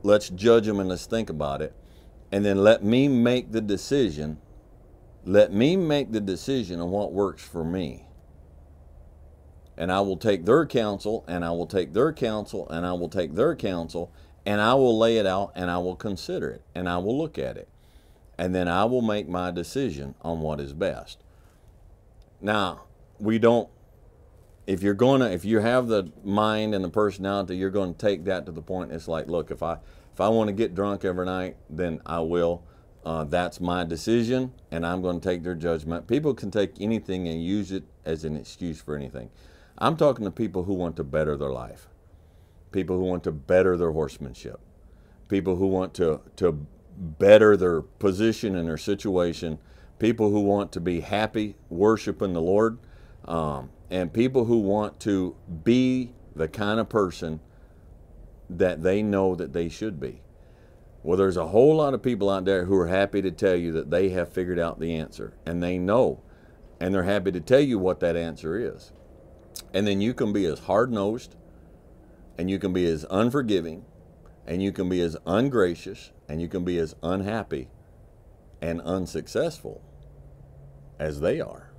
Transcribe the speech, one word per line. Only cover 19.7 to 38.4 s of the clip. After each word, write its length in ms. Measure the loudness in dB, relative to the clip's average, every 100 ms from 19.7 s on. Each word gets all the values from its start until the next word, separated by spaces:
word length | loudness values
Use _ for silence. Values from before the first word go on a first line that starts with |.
| -4 -4 -6 -12 -10
on 180 | -8 -4
what 200 | -4 -6
is 120 | -8
best." 460 | -4 -4 -6 -14 -20 -20 -20 -20 _ -20 -20 -20 -20 -20 -20 -20 _
Now, 420 | -2 0 -2 -6 -18 -20 -20 -6
we 180 | -2 4
don't 300 | 6 4 0 -14 -20 -20 -20 -20 -20 -20 -20 -16 -6
if 100 | -2
you're 120 | 0
gonna, 320 | 4 4 4 2
if 180 | 0
you 140 | 0 2
have 280 | 4 2 2
the 240 | 0 -2 -10
mind 500 | -2 2 2 0 -2
and 80 | -2
the 60 | -2
personality, 680 | 0 0 -2 -4 -4 -4 -4
you're 100 | -2
gonna 240 | -2 -4
take 320 | -2 -2 -2
that 220 | -2 -4 -6
to 60 |
the 100 | -14
point. 280 | -8 -8 -6
It's 160 | -10 -6
like, 220 | -6 -2
"Look, 220 | -4 -4
if 120 | -6
I, 120 | -6 -6 -10 -20 -18
if 40 | -2
I 120 | 2
wanna 220 | 2 2
get 220 | 0 -2
drunk 300 | -2 -4 -2
every 220 | -4 -2 -4
night, 300 | -4 -6 -10 -14
then 320 | -6 -4 -4 -6
I 140 | -4
will. 420 | -2 2 0 0 -8 -20 -20 -14
Uh, 200 | -8 -6
that's 360 | -2 -2 -2 -4
my 240 | -2 -2
decision, 680 | -2 -4 2 2 2 -2 -2 -10 -10
and 160 | -6 -4
I'm 160 | -2
gonna 180 | -2 -2
take 220 | -2 -2
their 120 | -4
judgment." 520 | -4 -2 -2 -4 -8 -2
People 260 | 0 0
can 180 | -4 -4
take 300 | -2 -2 -4
anything 480 | -4 -4 -4 -4 -4
and 160 | -4
use 260 | -2 -2 -2
it 140 | -8 -10 -14 -6
as 180 | -6
an 100 | -4
excuse 460 | -8